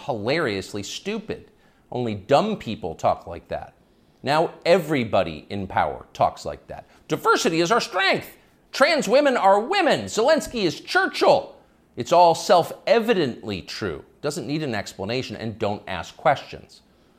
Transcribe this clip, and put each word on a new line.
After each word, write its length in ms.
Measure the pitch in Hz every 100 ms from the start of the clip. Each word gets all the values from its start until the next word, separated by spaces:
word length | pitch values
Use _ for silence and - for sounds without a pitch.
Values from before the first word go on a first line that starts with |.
| -
hilariously 760 | 113 107 160 131 98 - 104
stupid. 680 | 95 - 196 220 - - - _ _ _ -
Only 240 | 123 120 101
dumb 400 | 95 139 208 208
people 400 | 120 101 87 80
talk 320 | 113 87 -
like 180 | 85 -
that. 260 | 78 - _ _ _ _ _
Now 260 | 117 156 160 - 156
everybody 800 | 190 151 147 113 98 85 76 -
in 180 | 101 95
power 380 | 107 78 65 -
talks 320 | - 98 -
like 220 | - 73 -
that. 200 | 69 - _ -
Diversity 540 | 151 427 427 214 165
is 100 | 175
our 100 | 233
strength. 560 | - 180 196 220 - - _ _ _
Trans 340 | - 294 311 196
women 300 | 262 294 247
are 240 | 190 202
women. 460 | 247 403 302 160 98
Zelensky 580 | 202 247 320 - 240
is 160 | 175 -
Churchill. 720 | - 370 370 - 311 151 - - _ _ _ -
It's 160 | 120
all 220 | 175 170
self-evidently 1300 | 160 - 180 - - - 226 220 190 135 110 107 92
true. 420 | - - 101 71 - _
Doesn't 260 | 147 160 113
need 160 | 156
an 100 | 143
explanation, 640 | 104 92 - 98 127 - 107
and 220 | 110 101
don't 220 | 104 104 -
ask 300 | 90 80 -
questions. 640 | 156 135 - - - - _ _ _